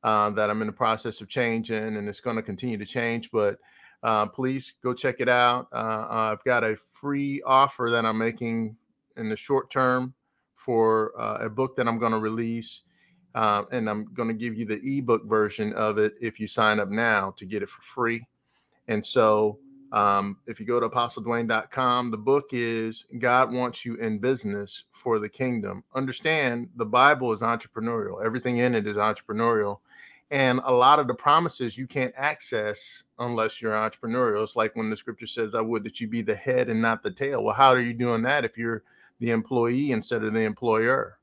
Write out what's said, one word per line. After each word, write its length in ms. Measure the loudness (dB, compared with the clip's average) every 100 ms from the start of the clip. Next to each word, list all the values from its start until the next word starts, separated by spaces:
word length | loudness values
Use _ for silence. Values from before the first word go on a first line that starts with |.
uh, 280 | 2 2 2
that 180 | 2 0
I'm 140 | 0
in 40 | -4
the 60 |
process 480 | -2 0 0 -4 -10
of 80 | -8
changing, 720 | -2 0 -2 -4 -4 -4 -6
and 100 | -6
it's 120 | -8
gonna 220 | -6 -6
continue 360 | -6 -8 -6 -6
to 80 | -6
change, 440 | -4 -2 -4 -2
but, 280 | 0 0 0 _ _ -20 _
uh, 220 | 0 2
please 480 | 0 -2 -4 -4 -8 _
go 120 | -6
check 220 | -2 -4 0
it 100 | 2
out. 400 | 6 6 4 -4
Uh, 360 | -6 -4 -4 -4
I've 340 | -2 0 0
got 200 | 0 2
a 120 | 2 -2
free 680 | _ -12 -6 -4 -4 -6
offer 460 | 2 4 4 2 0
that 160 | 2 2
I'm 100 | 0
making 580 | -2 -2 -4 -4 -4 -8 _ _ _ -10
in 100 | -6
the 80 | -6
short 320 | 0 0 0
term 460 | 0 2 2 -2 -10 _ _ _
for, 580 | _ -2 2 4 4 0 -4
uh, 240 | -6 -4
a 60 | -6
book 260 | -4 -4 0
that 100 | -2
I'm 120 | 0
gonna 200 | 0 0
release, 600 | -2 -4 -4 -6 -8 -16 _ _ _ _ _
uh, 300 | -2 2 2 0
and 140 | -4 -2
I'm 200 | -4 -6
gonna 180 | -6 -4
give 240 | -4 -6 -6
you 80 |
the 160 | -6 -6
ebook 440 | -4 -4 0 0 2
version 480 | 2 2 0 -4
of 240 | 0 -2 2
it 160 | 0 0
if 180 | -8 -6
you 60 | -6
sign 340 | 2 4 4
up 80 | 0
now 460 | 0 2 2 0 -8
to 80 |
get 180 | -8 -6
it 60 | -6
for 140 | -12
free. 440 | -16 -4 -2 -2 -8 _ _ _ _ _ -4
And 160 | -4
so 540 | 0 4 6 6 2 -2 -18 -20 -4
um, 460 | 2 4 2 0 -8 -14
if 140 | -12
you 60 | -2
go 120 | 0
to 80 | 0
apostle 360 | -2 -2 -4
dwayne 260 | -4 -2 0
dot 220 | -2 -2
com, 400 | -2 0 0 -2
the 60 | -4
book 340 | 2 2 2
is 540 | -4 -2 -2 -4 -6 -14 -2
God 340 | 2 4 4
Wants 320 | 0 -4 -4
You 120 | -10 -6
in 220 | -4 -2
Business 680 | 0 -2 -2 -6 -8 -14 -18
for 260 | -10 -2 -2
the 100 | -2
Kingdom. 540 | -4 -4 -2 -6 -10 -8
Understand, 720 | -6 -6 -4 0 0 0 -2 -8 -6
the 80 |
Bible 480 | 0 6 8 8 2
is 80 | 0
entrepreneurial. 840 | 0 -2 -4 -6 -4 -2 -4 -4
Everything 340 | -4 -2 -2 2
in 160 | 2
it 120 | 2 0
is 100 | 0
entrepreneurial. 840 | 0 0 -6 0 2 2 0 -4 _ -20 -20 -20 _
And 300 | 2 2 2
a 80 | 2
lot 280 | 6 8 6
of 80 | 4
the 60 |
promises 640 | 0 4 4 4 -4 -6 -6
you 120 | -8
can't 260 | -4 -4 -2
access 840 | -4 -4 -4 -2 -2 -4 -8 -10 -16 -8
unless 420 | -4 -2 -2 -2
you're 120 | -4
entrepreneurial. 720 | -2 -2 -4 -4 0 2 2
It's 100 | 0
like 220 | 0 -2 -2
when 140 | -4
the 60 | -6
scripture 300 | -8 -12 -10
says, 300 | -6 -4 -2
"I 40 |
would 220 | -2 -2
that 180 | -4 -8
you 60 | -6
be 160 | -4
the 140 | -2 -4
head 320 | 0 0 2
and 120 | 2
not 220 | 0 0
the 80 | -4
tail." 320 | -4 -4 -2
Well, 120 | -2
how 160 | 6 6
are 100 | 6
you 140 | 2
doing 280 | -2 0 0
that 220 | 0 0
if 120 | -2 -4
you're 280 | -4 -6 _ _ _ _
the 120 | -2
employee 600 | 0 0 0 2 2 0
instead 320 | -2 -2 -4
of 100 | -2
the 80 | 0
employer? 800 | -2 -2 0 2 2 0 -2 -10